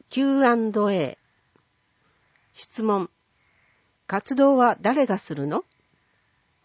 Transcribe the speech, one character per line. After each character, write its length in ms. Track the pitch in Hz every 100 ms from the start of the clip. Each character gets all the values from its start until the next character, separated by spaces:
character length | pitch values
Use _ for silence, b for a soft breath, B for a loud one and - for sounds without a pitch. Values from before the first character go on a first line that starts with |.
| _
キ 120 | 254
ュ 180 | 277 277
ー 40 | 254
ア 80 |
ン 180 | 233 220
ド 180 | 208 208
エ 280 | 190 135 -
ー。 40 | _ _ _ _ _ _ _ _ _ _ _ _ _
質 300 | - - -
問。 280 | 220 202 170 _ _ _ _ _ _ _ _ _ -
活 300 | 196 - 262
動 200 | 277 262
は 180 | 240 -
誰 260 | 202 277 254
が 120 | 190
す 160 | -
る 120 | 143 143
の？ 180 | 190 - _ _ _ _ _ _ _ _ _